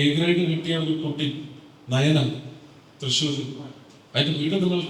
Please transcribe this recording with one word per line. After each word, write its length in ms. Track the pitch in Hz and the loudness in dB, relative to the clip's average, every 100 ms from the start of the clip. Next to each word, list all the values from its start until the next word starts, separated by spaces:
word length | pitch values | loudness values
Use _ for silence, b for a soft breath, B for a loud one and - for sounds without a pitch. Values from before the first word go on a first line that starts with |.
എ 20 | 147 151 | 2 2
ഗ്രേഡ് 280 | 175 175 165 | 4 4 2
കിട്ടിയ 260 | 156 165 165 156 | 0 -2 -2 0
ഒരു 100 | 156 | -2
കുട്ടി 240 | 156 143 143 - - - - - - | -2 -4 -4 -6 -12 -16 -20 -16 -2
നയന 260 | 127 147 156 120 - - - - - - - | 2 4 4 2 -4 -12 -18 -20 -20 -20 -10
തൃശ്ശൂർ, 360 | 135 123 151 135 127 - - - - - - | -2 0 0 -2 -6 -10 -14 -16 -20 -20 -6
അതിന്റെ 200 | 131 151 147 | 0 0 0
വീട് 140 | 160 190 | 0 2
നിങ്ങൾ 180 | 180 180 165 | 2 0 2